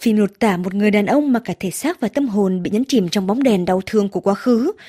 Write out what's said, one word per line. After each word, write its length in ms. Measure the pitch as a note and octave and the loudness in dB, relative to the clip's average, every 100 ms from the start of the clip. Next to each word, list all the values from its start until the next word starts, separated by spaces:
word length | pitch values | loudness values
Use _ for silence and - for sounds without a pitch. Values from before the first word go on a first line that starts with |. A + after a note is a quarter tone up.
phim 160 | A#3+ G#3+ | 0 2
lột 220 | G3 - | 0 0
tả 180 | A3+ F3+ | -2 0
một 160 | F#3 | -2
người 180 | G3 G#3 | 0 2
đàn 140 | G#3 G#3 | 2 2
ông 260 | C4+ D4 | 0 2
mà 80 | A#3 | 0
cả 140 | - F3 | -2 -6
thể 120 | F#3 | -6
xác 280 | - D4 F4+ | -4 -6 -4
và 80 | G#3 | -4
tâm 200 | C#4+ C#4 | -2 -2
hồn 360 | G3+ F#3+ F#3 | 0 0 0
bị 60 | F3 | -2
nhấn 160 | G#3 C4 | -2 0
chìm 240 | B3 F3 | 0 0
trong 180 | G#3 F#3+ | -2 -2
bóng 160 | A#3 | 0
đèn 220 | C4+ G3 F3+ | 2 2 2
đau 160 | F#3 - | -2 0
thương 240 | A3 G3+ | -2 0
của 100 | F#3 | -2
quá 140 | G3 | -2
khứ. 380 | G3+ B3+ A#3 D4 G#4+ | 0 2 2 2 -4